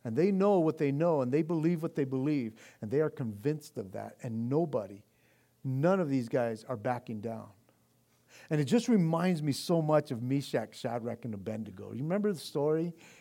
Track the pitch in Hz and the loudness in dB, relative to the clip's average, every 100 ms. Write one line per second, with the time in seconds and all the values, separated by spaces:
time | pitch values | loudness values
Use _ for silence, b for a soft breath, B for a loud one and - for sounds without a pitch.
0 | 120 113 190 190 202 196 160 151 143 139 | -4 2 2 4 4 4 4 2 0 2
1 | 170 151 123 143 160 170 160 170 160 - | 2 2 2 2 2 0 2 0 -2 -2
2 | 135 131 143 147 113 - B B 107 135 | -2 0 0 0 -2 -8 B B -2 0
3 | 156 - 117 101 131 151 - - 95 107 | 0 -2 -6 -2 -2 -2 -6 -10 -10 -8
4 | 107 - 123 113 120 143 170 127 98 101 | -10 -10 -8 -4 0 0 0 -2 -6 -12
5 | - _ _ _ _ _ 135 131 165 196 | -20 _ _ _ _ _ -6 0 2 2
6 | 151 135 117 135 117 110 - 120 123 120 | 2 0 0 0 0 -4 -8 -6 -4 -4
7 | - 110 113 110 107 - _ _ _ _ | -6 -8 -8 -10 -14 -20 _ _ _ _
8 | _ b b b b 156 135 233 233 220 | _ b b b b 0 4 2 4 4
9 | 165 165 185 165 151 127 - 170 151 151 | 4 2 2 2 0 -2 2 2 4 4
10 | 147 117 123 139 135 135 110 - 123 120 | 4 -2 0 -2 0 -2 -4 -6 -6 -4
11 | 117 113 120 101 95 110 104 95 101 110 | -4 -6 -8 -8 -6 -6 -8 -10 -10 -6
12 | 156 196 208 160 - 151 147 160 170 165 | -2 0 0 -2 -4 -2 2 2 0 -6
13 | b b | b b